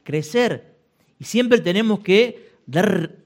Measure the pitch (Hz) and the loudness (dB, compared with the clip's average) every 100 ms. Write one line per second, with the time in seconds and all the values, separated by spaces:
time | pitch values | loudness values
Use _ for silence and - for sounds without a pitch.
0 | - 151 151 240 233 135 - _ _ _ | -8 -8 -4 -2 0 -2 -12 _ _ _
1 | _ - - 226 247 233 170 190 226 202 | _ -20 -4 -2 2 2 2 0 0 -2
2 | 180 196 240 - - _ - 147 202 - | 2 2 2 -2 -20 _ -6 -2 0 0
3 | - - | -4 -10